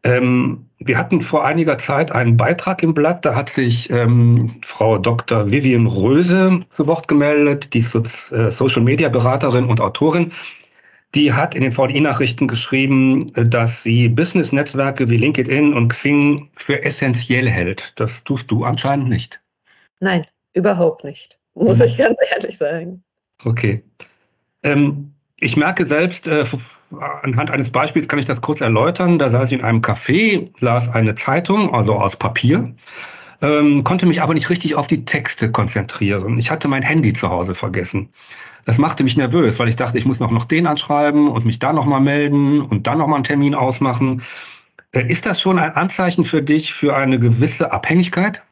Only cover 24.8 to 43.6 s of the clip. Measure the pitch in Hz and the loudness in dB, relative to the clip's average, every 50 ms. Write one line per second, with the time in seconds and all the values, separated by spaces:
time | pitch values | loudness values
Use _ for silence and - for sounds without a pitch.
24.8 | 147 143 143 - - - _ _ _ _ _ _ - 117 113 151 147 175 185 - | 2 0 -2 -6 -12 -14 _ _ _ _ _ _ -6 -2 0 0 0 0 0 -2
25.8 | 180 120 147 151 175 180 175 - - 160 156 151 139 117 - 123 - - - _ | -2 0 0 0 0 0 -2 -6 -6 -2 0 0 0 -2 -6 -10 -10 -16 -20 _
26.8 | _ _ - 143 143 143 147 143 - 135 123 123 147 - - 139 123 120 - 131 | _ _ -14 -12 -10 -10 -10 -6 -6 -2 -2 -2 -2 -2 -2 -4 -4 -2 -2 -2
27.8 | 147 156 - 170 147 - 147 143 127 - 127 120 - - 151 151 135 113 113 107 | -2 0 -2 -2 -2 0 -4 -4 -2 -4 -4 -4 -4 -6 -4 -2 0 0 2 2
28.8 | 127 165 180 - 180 175 175 156 139 127 117 127 131 123 135 127 117 113 117 113 | 2 0 0 0 2 2 2 2 2 2 2 2 2 0 -2 -2 0 0 0 0
29.8 | 113 - 104 - - - 135 190 220 220 202 180 - - _ _ 127 120 117 123 | 0 0 -4 -4 -2 -2 0 2 2 2 0 -2 -4 -8 _ _ -2 0 0 0
30.8 | 120 120 117 113 110 110 107 - - - 135 170 175 - 196 214 208 - - 117 | 0 0 0 0 0 0 0 -2 -4 -2 -2 -2 0 0 0 0 0 0 0 0
31.8 | 101 101 104 104 101 98 - - - 98 120 - - 113 156 220 120 - - _ | 0 0 0 0 0 -2 -2 -4 -6 -4 -4 0 2 2 2 2 0 -4 -10 _
32.8 | _ - - - - - - - - - - _ - 143 151 147 147 147 143 143 | _ -20 -20 -18 -18 -18 -20 -20 -20 -20 -10 _ -2 0 2 4 4 4 4 2
33.8 | 123 - 185 180 190 175 151 175 156 - 165 156 - - 175 175 - 302 302 147 | 2 0 0 2 4 2 2 2 0 0 0 0 0 0 -2 -2 -2 -2 -2 -2
34.8 | - - 160 - - - - 147 - - - - 113 120 117 - 104 - - 104 | 0 0 -2 -2 0 -4 -4 -4 -4 -6 -4 -2 -2 -2 0 0 -2 0 -2 -4
35.8 | 98 - - - 104 98 101 98 92 107 120 120 117 - 156 - - 147 135 135 | -6 -6 -6 -4 -2 -2 -2 -2 -2 -2 -2 -2 0 -2 -4 -2 -2 -2 -2 -2
36.8 | - - 151 160 127 104 90 - - 90 90 87 90 95 87 - - 101 92 98 | -2 0 0 2 2 2 0 0 -2 -2 -2 -2 -4 -4 -6 -6 -6 -6 -4 -6
37.8 | 90 - - 98 104 - _ - - - - - - - - - _ - 117 123 | -6 -4 -6 -6 -8 -8 _ -20 -20 -20 -20 -20 -20 -20 -20 -10 _ 0 2 2
38.8 | 147 165 - - 139 127 117 147 135 120 131 175 151 110 107 - 120 117 110 - | 2 0 0 0 0 2 2 2 0 2 2 2 2 2 2 0 0 0 0 -2
39.8 | 127 117 - 123 110 135 127 117 120 117 117 113 117 - 151 165 - 151 151 147 | -2 -2 -2 -2 0 0 0 0 -2 0 0 -2 0 0 0 0 2 0 0 -2
40.8 | - - 147 147 147 147 147 147 147 147 117 113 117 113 117 - - 139 165 151 | -2 -2 0 0 2 2 2 2 2 2 0 0 -2 -2 -2 -2 -2 -2 0 0
41.8 | 120 139 139 135 135 139 143 147 147 147 143 143 143 139 147 147 143 143 110 98 | 0 0 2 2 2 2 2 0 0 0 2 2 2 2 0 0 0 -2 -4 -2
42.8 | 90 117 135 160 156 151 151 139 131 - 147 143 143 143 147 131 | -2 -2 -2 0 0 0 0 -2 0 -2 0 0 2 0 0 0